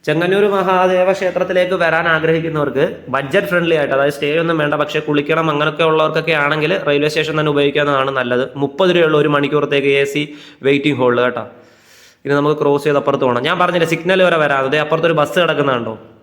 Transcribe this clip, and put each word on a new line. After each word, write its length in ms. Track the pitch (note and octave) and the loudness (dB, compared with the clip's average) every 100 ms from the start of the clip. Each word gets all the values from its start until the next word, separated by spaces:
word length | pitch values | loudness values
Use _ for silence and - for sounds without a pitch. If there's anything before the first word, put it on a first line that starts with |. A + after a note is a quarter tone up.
| - | -2
ചെങ്ങന്നൂർ 380 | D3+ F3 G3 G#3 | 0 2 2 2
മഹാദേവ 560 | G3 F#3 F#3 F#3 F#3 F3+ F#3+ | 2 2 2 2 2 2 0
ക്ഷേത്രത്തിലേക്ക് 580 | F#3 F3 F3+ F3+ F3+ F3+ | -2 -2 -2 0 0 0
വരാൻ 240 | E3+ D#3+ E3+ | 0 2 2
ആഗ്രഹിക്കുന്നവർക്ക് 720 | D#3+ D#3+ E3 E3 D3+ C#3 B2+ F3 - - | 2 2 0 -2 -2 -2 0 -2 -4 -6
ബജറ്റ് 360 | C3 C#3 F#3 - | -6 0 -2 0
ഫ്രണ്ട്ലി 240 | F3 E3+ D#3+ | 0 2 0
ആയിട്ട്, 140 | C#3 C3+ | 0 0
അതായത് 200 | C#3+ D3 | 0 -2
സ്റ്റേ 140 | D3 D#3 | -2 -2
ഒന്നും 140 | E3+ E3 | 0 0
വേണ്ട, 140 | D3 D3 | 0 0
പക്ഷേ 180 | D3 D#3 D3+ | -2 -4 -2
കുളിക്കണം 400 | D3 D3 D#3+ D#3+ | -2 0 0 0
അങ്ങനെയൊക്കെ 300 | D3 D3+ D#3 E3 | 0 -2 0 0
ഉള്ളവർക്കൊക്കെ 440 | D#3 D#3 D#3 D#3+ D#3 | 2 2 0 0 0
ആണെങ്കിൽ 280 | D3 D#3 D3+ F#3+ - | 0 0 0 -2 0
റെയിൽവേ 200 | C#3+ D3 | 0 0
സ്റ്റേഷൻ 220 | D#3 D3+ D#3 | -2 -2 -2
തന്നെ 120 | D3+ | 0
ഉപയോഗിക്കുന്നതാണ് 580 | C#3+ C#3+ C#3+ C#3+ C#3 C3+ C3+ | 2 2 2 0 0 0 -2
നല്ലത്. 260 | B2 B2 C3+ C#3+ | -2 -2 -2 -4
മുപ്പത് 300 | C#3 - F#3+ F3 | -6 0 2 2
രൂപയുള്ള 200 | D#3+ D3+ | 2 2
ഒരു 80 | D3 C#3+ | 2 0
മണിക്കൂറത്തേക്ക് 560 | C#3+ D3 C#3 C#3+ C#3 C#3 | 0 -2 0 0 0 0
എ 20 | C#3 | 0
സി 100 | D3 D3 - - - B2+ | -4 -6 -12 -20 -4 0
വെയിറ്റിംഗ് 300 | C#3 D3 B2+ | 0 0 0
ഹാളിൽ 200 | B2+ A#2+ B2 | 0 2 0
കേട്ടോ. 180 | A#2+ G#2+ - - _ _ - - _ | -2 -12 -18 -20 _ _ -20 -20 _
ഇനി 100 | C#3 C#3+ | -4 0
നമുക്ക് 180 | D3 D3 | 0 0
ക്രോസ് 220 | C#3+ C#3+ D3 | 0 0 0
ചെയ്ത് 140 | C#3+ | 0
അപ്പുറത്ത് 240 | C#3+ C#3 C3 | 0 0 0
പോകണം. 160 | A#2+ C3+ | 0 -2
ഞാൻ 80 | F3 | 0
പറഞ്ഞില്ലേ 260 | F3+ F3 E3 | 0 0 0
സിഗ്നൽ 300 | E3 E3 F#3+ F3+ | -2 0 2 2
വരെ 120 | E3 D3 | 2 0
വരാം, 260 | C#3 C3 | 0 0
അതേ 100 | D3 D3+ | 0 0
അപ്പുറത്തൊരു 320 | D#3+ E3 D#3 | 0 0 0
ബസ് 160 | D3 F#3 | 0 0
കിടക്കുന്നതുണ്ടോ. 540 | E3 D3 C#3+ B2 A2+ A2 - - | 0 0 0 -2 -4 -10 -18 -20